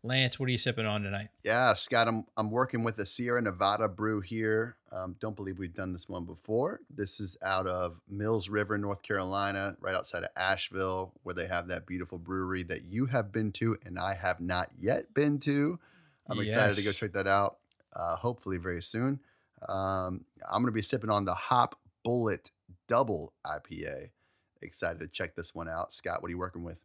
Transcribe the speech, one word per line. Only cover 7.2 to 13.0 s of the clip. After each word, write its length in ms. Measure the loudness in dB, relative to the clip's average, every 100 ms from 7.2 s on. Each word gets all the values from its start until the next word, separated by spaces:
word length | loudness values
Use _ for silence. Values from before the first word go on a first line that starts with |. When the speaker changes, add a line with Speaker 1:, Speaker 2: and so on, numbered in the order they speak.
| -8 -6
Speaker 2:
out 220 | -2 0 0
of 320 | -2 -2 -6 _
Mills 400 | -4 0 0 0
River, 300 | -2 0 0
North 240 | -2 -6
Carolina, 760 | -2 -2 0 0 0 0 -4 -4
right 140 | -2 -2
outside 280 | -2 -6
of 60 | -6 -2
Asheville, 760 | 0 2 -2 -2 -2 -2 -4 -8
where 100 | -8 -4
they 120 | -2
have 200 | -2 -2
that 180 | -6 -4
beautiful 300 | -6 -6 -10
brewery 420 | -6 -4 -2 -4
that 200 | -4 -8 -4
you 220 | -2